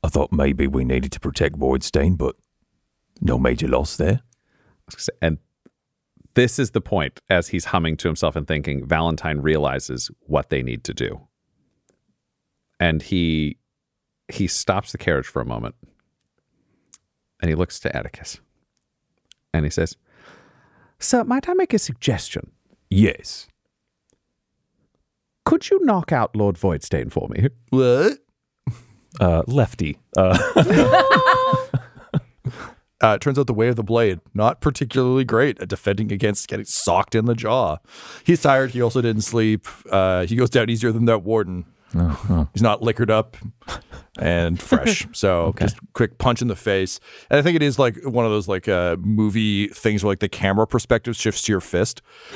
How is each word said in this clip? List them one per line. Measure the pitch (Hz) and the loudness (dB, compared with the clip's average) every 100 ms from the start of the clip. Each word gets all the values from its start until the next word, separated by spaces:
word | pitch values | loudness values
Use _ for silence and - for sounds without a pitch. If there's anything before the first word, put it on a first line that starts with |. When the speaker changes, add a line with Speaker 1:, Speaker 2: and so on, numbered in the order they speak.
Speaker 1:
I | 80 | -2
thought | 73 69 | -2 0
maybe | 73 69 69 67 | 0 0 0 0
we | 67 | 0
needed | 62 64 67 | 0 -2 -2
to | - | -8
protect | 71 - 73 73 | -8 -2 -2 0
Voidstain, | 67 67 - 73 73 87 | -2 -2 -2 0 2 0
but | 67 - _ _ _ _ _ _ _ - | -2 -6 _ _ _ _ _ _ _ -6
no | - 62 | -2 0
major | 64 - 64 | 0 0 0
loss | 64 76 - | 0 -2 -2
there." | 80 120 _ _ _ _ _ _ - - - - | 0 0 _ _ _ _ _ _ -20 -10 -10 -2
Speaker 2:
And | 82 78 _ _ _ _ _ _ _ _ _ | -2 -2 _ _ _ _ _ _ _ _ _
this | 123 123 - | 0 2 0
is | 123 | -2
the | 110 | -4
point, | - 98 69 - _ | -2 -4 -4 -8 _
as | 90 85 | 0 0
he's | 92 - | -6 -2
humming | 92 82 78 | -2 -2 -2
to | 85 | -4
himself | 80 80 78 | -2 -2 -4
and | 73 | -4
thinking, | 76 73 69 64 | -4 -4 -6 -2
Valentine | 80 82 80 80 73 | 0 0 -2 -4 -2
realizes | 73 78 71 67 - 64 - - | 0 2 0 -4 -8 -10 -10 -14
what | - 73 - | -4 -4 -2
they | 71 | -4
need | 62 58 | -4 -8
to | - | -10
do. | - - - _ _ _ _ _ _ _ _ _ _ _ _ _ _ _ _ | -6 -8 -8 _ _ _ _ _ _ _ _ _ _ _ _ _ _ _ _
And | 87 80 | 0 0
he, | - 95 82 80 73 - _ _ _ _ _ _ - | -2 0 2 0 -2 -6 _ _ _ _ _ _ -16
he | - 95 | -6 -4
stops | - - 95 - | -2 -2 -4 -4
the | - | -6
carriage | - 71 65 | -2 -2 -2
for | 69 | -8
a | 58 | -6
moment. | 57 58 - - _ _ _ _ _ _ _ _ _ _ - _ _ _ _ | -8 -10 -14 -20 _ _ _ _ _ _ _ _ _ _ -20 _ _ _ _
And | 87 | -2
he | |
looks | 78 90 - | 0 -2 -4
to | - 69 | -8 -8
Atticus. | - - - - _ _ _ _ _ _ _ _ _ _ _ | -10 -14 -18 -18 _ _ _ _ _ _ _ _ _ _ _
And | 80 73 | -2 -2
he | |
says, | - 82 - _ _ - - _ _ _ _ _ _ | -2 -4 -6 _ _ -20 -20 _ _ _ _ _ _
"Sir, | - 247 | 0 0
might | 233 254 - | 2 -2 0
I | |
make | 370 370 | 0 2
a | 220 | 0
suggestion?" | - - - 98 - - - _ _ _ _ | -2 -4 -4 -2 -6 -10 -12 _ _ _ _
Speaker 1:
Yes. | 95 104 - - - - _ _ _ _ _ _ _ _ _ _ _ _ _ _ _ _ _ _ _ | 2 2 0 -14 -16 -18 _ _ _ _ _ _ _ _ _ _ _ _ _ _ _ _ _ _ _
Speaker 2:
"Could | - 330 - | 0 0 2
you | 392 | 2
knock | 311 196 - | 4 2 2
out | 135 110 | 0 0
Lord | 107 101 90 | 2 0 2
Voidstain | 95 76 - 73 60 | 0 -2 -2 -4 -2
for | - - | -6 -4
me?" | - 127 - _ | 0 0 -2 _
Speaker 3:
What? | 131 127 127 190 277 _ _ _ _ - - _ _ _ - | 2 4 4 4 0 _ _ _ _ -10 -10 _ _ _ 0
Speaker 1:
Uh, | 90 80 - | 2 2 2
lefty. | 139 113 - 78 - _ - | 0 0 -2 -6 -6 _ 2
Uh. | 92 92 508 | 4 4 2
<laughs> | 494 359 427 508 - 539 262 254 254 262 262 - - - - - - - _ 123 - - - _ _ | 2 4 4 6 4 4 4 4 2 2 0 -2 -6 -6 -20 -4 -4 -4 _ -12 -12 -20 -20 _ _
Speaker 3:
Uh, | 113 101 | 4 4
turns | 143 135 | 0 0
out | 127 | 0
the | |
way | 107 117 | 0 0
of | 120 | 0
the | |
blade, | 107 117 110 87 _ | 0 2 2 0 _
not | 104 110 - | 0 0 2
particularly | 151 131 123 131 127 131 | -2 -2 -2 0 2 2
great | 123 113 139 - | 2 2 2 0
at | 92 | -8
defending | 95 - 98 107 | -4 -2 -2 -2
against | 101 107 101 - | -2 -2 -2 -6
getting | 104 | -8
socked | 104 - - 90 101 | -2 0 2 2 2
in | 113 113 | 0 0
the | |
jaw. | 117 110 127 98 76 _ - - - | -2 0 0 0 -4 _ -20 -20 -4
He's | - 170 | 0 2
tired. | 147 135 131 | 4 4 2
He | 123 | 0
also | 120 127 | 0 2
didn't | 117 107 | 0 -2
sleep. | 107 117 110 107 - - - | -2 0 2 0 -4 -20 -2
Uh, | 98 92 90 | 2 2 2
he | 90 113 | 0 0
goes | 120 | 2
down | 131 110 | 4 2
easier | 117 120 | 2 0
than | 113 | 2
that | 117 110 | 2 2
warden. | 92 110 95 90 85 _ _ | 2 0 0 -6 -12 _ _
Speaker 1:
Oh, | 82 87 67 101 | 0 0 -2 0
oh. | 87 73 | 0 0
Speaker 3:
He's | - | 2
not | 113 104 | 2 2
liquored | 113 110 110 | -2 0 2
up | 110 110 - 113 _ - - _ - - - | 2 0 -10 -18 _ -14 -14 _ -20 -20 -4
and | 82 87 85 85 | -2 0 0 -4
fresh. | - 254 226 196 - | 0 0 2 -2 -6
Speaker 1:
<laughs> | |
Speaker 3:
So | - 101 87 82 | -2 0 2 0
Speaker 1:
Okay. | - 95 | 0 -2
Speaker 3:
just | - - | -2 -14
quick | - 113 _ | -2 -2 _
punch | 127 120 | -2 0
in | 123 | -4
the | 92 | -4
face. | - 98 95 - - - - | -2 -2 -2 -8 -16 -20 0
And | 143 | 2
I | |
think | 151 165 | 4 4
it | |
is, | 147 127 | 2 2
like, | 127 98 | 0 0
one | 135 120 | -4 0
of | 113 | 0
those, | 107 95 | 0 -2
like, | 92 107 | -4 0
uh, | 90 87 85 | 0 0 -2
movie | 98 107 107 107 107 101 101 | 0 2 2 0 0 0 -2
things | - 113 104 | -2 -2 0
where, | 101 | 0
like, | 98 | -2
the | 104 | -4
camera | - 98 98 110 | -2 -2 0 0
perspective | 120 - 117 120 | -2 0 -2 -2
shifts | 113 113 - | -4 -4 -4
to | - | -2
your | 98 | -2
fist. | - 87 107 - _ - - | 0 -2 -2 -4 _ -20 -20